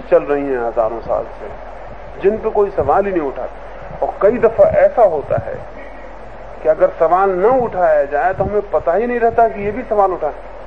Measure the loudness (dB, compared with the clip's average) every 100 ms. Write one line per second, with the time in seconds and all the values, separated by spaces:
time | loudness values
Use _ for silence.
0 | 2 2 2 -2 -2 -2 -2 0 0 -2
1 | -2 -4 -4 -10 -14 -14 -16 -16 -16 -16
2 | -16 -2 0 0 0 0 0 0 2 2
3 | 2 -2 -4 -4 -8 -10 -16 -16 -14 -6
4 | -6 2 2 4 2 4 4 6 4 4
5 | 2 2 -2 -4 -4 -10 -12 -16 -16 -16
6 | -18 -18 -18 -16 -16 -4 0 2 2 2
7 | 2 4 4 4 4 4 2 2 4 4
8 | 2 0 0 0 0 -2 0 0 2 0
9 | 0 2 2 4 4 2 -4 -4 -2 2
10 | 2 2 -4 -6 -12 -16